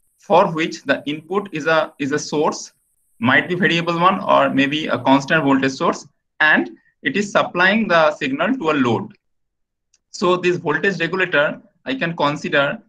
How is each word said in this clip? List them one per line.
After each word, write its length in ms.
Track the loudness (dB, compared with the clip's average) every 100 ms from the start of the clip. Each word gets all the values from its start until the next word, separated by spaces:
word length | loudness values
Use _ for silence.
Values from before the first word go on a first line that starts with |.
| _ _
for 340 | 0 2 2
which 320 | 0 -6 -6
the 180 | -4 -4 -2
input 420 | -10 -4 -6 -6
is 140 | -6 0
a, 260 | 0 0 -6
is 140 | -4
a 60 | -4
source, 540 | -4 -2 -2 -4 -14 _ _ _ _ -4
might 300 | 2 2 2
be 80 | 0
variable 420 | 0 0 -2 2
one 220 | 2 0
or 300 | 2 2 4
maybe 360 | 2 0 -2 -2
a 120 | -2
constant 440 | 2 2 2 0
voltage 300 | 2 2 0
source, 340 | -2 -2 -4 -10 _ _ 0
and 320 | 2 2 0 -8 _ _
it 140 | -4 -4
is 160 | 0
supplying 560 | 0 0 2 2 2 2
the 240 | 4 4
signal 420 | 0 -6 -2 -2 -2
to 140 | 0
a 20 |
load. 400 | 2 2 0 -4 -16 _ _ _ _ _ _ _ _ _
So 260 | -4 0 2
this 220 | 0 -2
voltage 420 | -2 0 0 0
regulator, 600 | -4 -2 0 2 0 -2 _ _ -8
I 80 |
can 220 | -4 -4 -2
consider 640 | -2 -2 -2 0 0 -2